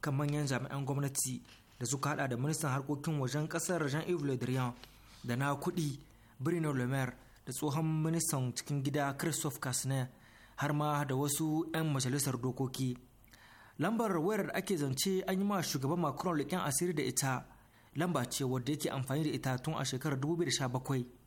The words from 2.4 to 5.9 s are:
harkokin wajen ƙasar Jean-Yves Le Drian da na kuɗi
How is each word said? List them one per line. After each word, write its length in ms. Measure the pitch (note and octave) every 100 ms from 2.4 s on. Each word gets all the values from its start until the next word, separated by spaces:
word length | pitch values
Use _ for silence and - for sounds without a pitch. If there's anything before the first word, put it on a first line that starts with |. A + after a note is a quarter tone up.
| C#3+ D#3 D3
harkokin 460 | C3 C#3 D3 D3 D3+
wajen 280 | B2+ C#3+ D3+
ƙasar 400 | E3+ - F3 D3+
Jean-Yves 340 | C#3+ E3 F3 C#3+
Le 100 | C3
Drian 360 | B2+ C3 B2+ A#2+ - - - -
da 120 | B2 A#2+
na 200 | C#3 C#3
kuɗi 440 | F3+ F3 D3+